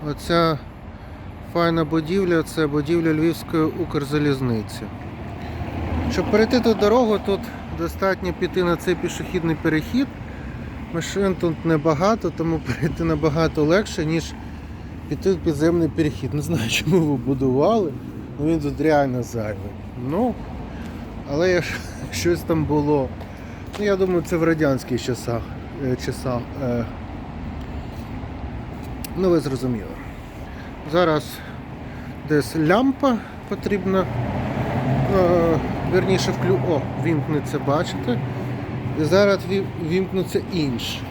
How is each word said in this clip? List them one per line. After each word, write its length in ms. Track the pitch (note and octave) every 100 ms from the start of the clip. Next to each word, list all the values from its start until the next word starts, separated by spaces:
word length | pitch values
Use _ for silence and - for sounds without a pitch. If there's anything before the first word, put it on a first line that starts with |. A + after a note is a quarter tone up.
| D3+
Оця 480 | C#3+ - E3+ E3 D3+ - - - - - - - - -
файна 320 | E3+ E3+ E3 D#3
будівля, 580 | D#3+ D#3 F#3+ F#3 E3+
це 240 | D#3 - D#3
будівля 460 | D3 D3 E3+ E3
Львівської 500 | D#3 E3 D#3+ - E3
Укрзалізниці. 1160 | D#3+ - E3 D#3 C#3 D3 D3 C3+ C3 A2+ G2+ - G#2 - - - - - - - - - - - -
Щоб 200 | - F3
перейти 280 | G#3 A3 B3+
ту 140 | A3+
дорогу, 460 | G#3+ G#3 A#3 A#3 G3+ G3+
тут 140 | G3 - - - -
достатньо 560 | E3 - F#3+ F#3 F#3+ D#3+
піти 240 | F3+ F#3
на 120 | F3 E3+
цей 200 | - F3
пішохідний 600 | F3 - D#3+ F#3 E3 D#3
перехід. 460 | E3 D#3 D3+ B3 C#4 - - - - - - - -
Машин 420 | E3 D#3+ F#3+ G3 F3+
тут 300 | F3 D#3 E3
небагато, 640 | D#3+ D#3 D3+ F#3+ A3 F3+
тому 300 | - E3 D#3+
перейти 440 | C3 A#2 D#3 C#3
набагато 600 | E3 D#3 D#3 D3 D#3+ C#3+
легше, 420 | D3+ F3+ G#3+ - D#3
ніж 280 | E3 D3+ - - - - - - - -
піти 220 | D3 F#3+
в 60 | F3+
підземний 500 | E3 C#3+ D#3+ F3 D#3+
перехід. 460 | B2 D3+ - C3+
Не 80 | C#3+
знаю, 220 | D3 E3+ A2+
<laughs> 40 |
чому 300 | - - F3+
ви 160 | D#3 C#3
будували, 800 | A#2+ C3+ C3 B2+ D#3+ A3+ F3 C3 - - - -
але 120 | D3
він 80 | E3
тут 220 | D3 C3
реально 420 | D3+ D3 C#3 B2
зайвий. 480 | A#2 A#2 G#2+ G2+ G2+ - - B2 B2
Ну, 240 | E3 B3 - - - - - - - - - -
але 200 | C#3+ F3+
я 100 | F3+
ж, 120 | - - -
<laughs> 200 | - -
щось 300 | - E3+ E3+
там 240 | - D#3+ C#3+
було. 440 | D3+ D3 D3+ B2+ - - - - - - -
Ну, 60 | G#3
я 100 | G3
думаю, 280 | F#3 F3+ E3
це 120 | E3+
в 60 |
радянських 600 | E3 D#3+ D3+ C3 - A#2+
часах, 380 | - A#2+ - A#2 - - - - C3+
е, 100 | B2+ -
часах, 360 | B2 C3+ B2 A2+ -
е. 220 | C3 A#2+ A#2 - - - - - - - - - - - - - - - - - - - - - - D#3+
Ну, 120 | F#3
ви 100 | E3+
зрозуміли. 560 | C#3 C3 B2+ A#2 F2+ E2+ - - - - - - - - -
Зараз 340 | E3 E3+ D3+ - - - - - - - - - - C#3+
десь 260 | D3+ C3+ D#3+
лямпа 640 | D#3 G3 C4+ C4 C#4 A3+ - - -
потрібна. 560 | G3+ G#3 G3+ F#3 F#3+ F3+ - - - - - - - - - - G3
Е, 420 | F3+ F3 E3 D#3 - - -
вірніше, 380 | F#3 F#3 F#3 -
вклю-, 400 | - F3+ F#3+ -
о, 100 | D3+ - -
вімкнеться, 560 | C#3+ D#3 C3+ D3+ - D3 C3
бачите? 520 | C#3+ F3 - A#3 A#3 - - - - - - - -
І 20 |
зараз 360 | D3+ F#3 G3+ F#3+ -
ві-, 160 | G3 F#3+ - D#3+
вімкнуться 540 | F3+ F#3 F#3+ F3 G3 -
інші. 460 | F#3 C#3+ A#2 - - -